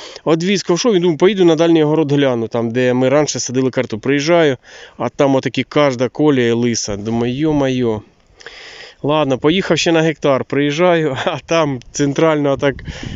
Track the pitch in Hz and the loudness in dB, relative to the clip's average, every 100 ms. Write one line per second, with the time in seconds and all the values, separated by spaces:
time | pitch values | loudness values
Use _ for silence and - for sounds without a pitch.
0 | - - - 165 180 196 - 170 254 190 | -18 -8 -2 0 0 0 0 0 2 2
1 | 180 147 185 202 175 160 170 165 151 156 | 2 2 2 4 4 4 4 4 4 2
2 | 147 143 135 120 113 117 117 120 127 123 | 2 2 2 0 -2 -2 -2 0 0 2
3 | 131 143 147 127 - 123 131 131 120 107 | 2 2 0 -4 -4 -2 -2 -2 -4 -4
4 | 135 143 147 170 151 127 - - - - | -2 0 2 2 2 0 -8 -20 -18 -8
5 | 117 - 143 131 131 135 123 151 143 123 | -6 0 2 2 0 -4 -2 0 0 0
6 | 127 - 151 135 117 117 120 110 - 101 | -2 0 2 2 2 2 0 -2 -6 -6
7 | 107 117 120 127 156 151 135 127 117 107 | -4 -2 -2 -2 -2 0 0 0 -2 -4
8 | - _ _ - - - - - - - | -8 _ _ -20 -20 -20 -20 -20 -20 -8
9 | 135 156 143 127 147 185 - 160 185 165 | -2 0 0 0 0 0 0 0 2 2
10 | 160 151 151 127 - 143 147 147 180 170 | 0 0 0 0 0 -2 0 0 2 2
11 | 147 127 190 147 - 165 151 127 - - | 0 -2 -4 -6 -2 0 0 -4 -8 -2
12 | 143 135 160 151 143 135 143 131 - - | -2 2 2 2 0 0 -2 -2 -8 -12
13 | - | -10